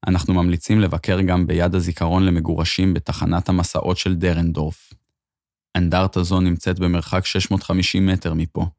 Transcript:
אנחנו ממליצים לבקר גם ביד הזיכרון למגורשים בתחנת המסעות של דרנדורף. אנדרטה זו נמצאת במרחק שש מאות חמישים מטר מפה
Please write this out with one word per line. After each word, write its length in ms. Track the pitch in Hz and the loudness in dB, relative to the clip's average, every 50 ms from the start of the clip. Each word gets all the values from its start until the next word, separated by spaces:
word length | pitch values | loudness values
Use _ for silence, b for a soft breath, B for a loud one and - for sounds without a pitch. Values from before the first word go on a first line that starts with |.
| - - | 0 0
אנחנו 260 | 92 87 - - 92 | 0 0 2 0 2
ממליצים 460 | 90 87 90 87 85 - - - 110 | 2 2 2 0 -2 0 2 2 2
לבקר 420 | 104 90 85 82 - - 92 92 95 92 | 4 2 0 -2 -2 0 0 0 2 2
גם 200 | 90 90 87 82 | 2 2 2 2
ביד 280 | 80 85 87 90 87 | 2 0 0 2 0
הזיכרון 500 | 95 85 85 85 - 87 82 87 92 95 | 0 0 -2 -2 -2 -2 0 2 2 4
למגורשים 680 | 95 87 85 80 80 82 82 82 85 - - 92 95 90 | 4 2 2 0 -2 -2 -2 -2 -2 0 0 0 0 0
בתחנת 560 | 82 - - - - 85 82 85 87 92 - | -2 -2 -4 -4 -2 0 0 0 0 0 0
המסעות 480 | 92 92 85 - - - - 87 90 87 | 0 0 0 0 -2 -4 -2 -2 -2 -2
של 180 | - 92 92 | -2 -2 -2
דרנדורף. 760 | 85 87 90 85 82 85 85 80 80 76 78 80 - - - - _ _ _ _ _ _ _ _ _ _ _ _ _ _ _ _ 90 | 0 0 0 2 2 0 0 0 -2 -4 -4 -6 -10 -16 -20 -20 _ _ _ _ _ _ _ _ _ _ _ _ _ _ _ _ 0
אנדרטה 460 | 90 85 80 90 92 92 - 92 90 | 0 2 2 2 2 2 0 -2 -2
זו 160 | 85 95 92 | 0 2 2
נמצאת 400 | 90 90 87 85 - 92 90 92 | 2 2 0 0 -2 -4 -2 0
במרחק 460 | 92 87 87 87 82 - - 92 92 | 0 0 0 0 -2 -2 -2 -2 -2
שש 260 | - - 95 90 - | -2 -2 -4 -2 0
מאות 120 | - - - | -2 -2 -2
חמישים 420 | - 90 92 90 - - 95 95 | -2 -2 0 0 0 0 2 2
מטר 280 | 95 92 87 - 87 80 | 2 2 0 -2 -2 -2
מפה 320 | 80 90 80 _ - 87 87 - | -2 -4 -4 _ -4 -4 -4 -6